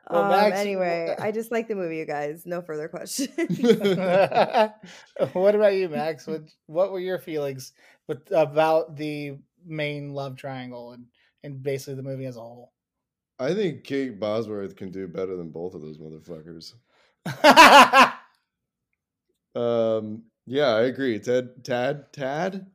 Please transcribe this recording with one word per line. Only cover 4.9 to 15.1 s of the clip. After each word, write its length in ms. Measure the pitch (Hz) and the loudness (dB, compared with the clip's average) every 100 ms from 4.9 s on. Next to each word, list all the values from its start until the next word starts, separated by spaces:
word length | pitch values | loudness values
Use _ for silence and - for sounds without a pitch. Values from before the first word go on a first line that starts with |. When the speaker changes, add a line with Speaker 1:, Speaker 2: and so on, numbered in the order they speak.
| - - - 151 | -20 -14 -6 -4
Speaker 1:
What 220 | 180 196 208 | 2 2 4
about 180 | 214 190 | 2 2
you, 140 | 185 | -2
Max? 360 | 147 156 147 - | -4 -6 -6 -8
What, 180 | 156 156 _ - | -12 -12 _ -8
what 260 | 156 190 | -4 -2
were 80 | 190 | -4
your 180 | 185 180 | -6 -8
feelings 540 | - 156 143 135 - _ _ _ - | -6 -6 -6 -8 -16 _ _ _ -12
with, 240 | 147 - | -12 -2
about 640 | 175 147 147 160 160 165 147 | 0 2 2 2 2 -2 -8
the 420 | 151 147 143 139 _ _ 175 | -8 -8 -10 -12 _ _ -12
main 480 | 156 147 147 143 | -8 -6 -8 -10
love 240 | 139 135 131 | -10 -10 -12
triangle 560 | 139 131 123 120 120 | -12 -12 -12 -16 -18
and, 140 | 123 120 _ _ _ | -20 -20 _ _ _
and 180 | 147 135 | -16 -10
basically 340 | 139 135 139 135 | -6 -6 -8 -12
the 80 | |
movie 240 | 135 135 131 | -10 -10 -10
as 100 | 117 | -12
a 20 | |
whole? 320 | 117 120 120 _ _ _ _ _ _ - | -18 -20 -20 _ _ _ _ _ _ -6
Speaker 3:
I 140 | 131 | -4
think 300 | 196 190 123 | -2 -2 -6
Kate 380 | - 139 131 98 | -6 -6 -6 -6
Bosworth 560 | 104 110 107 104 98 - | -4 -4 -4 -8 -10 -12
can 120 | 95 | -14
do 160 | 92 | -10
better 260 | 92 | -10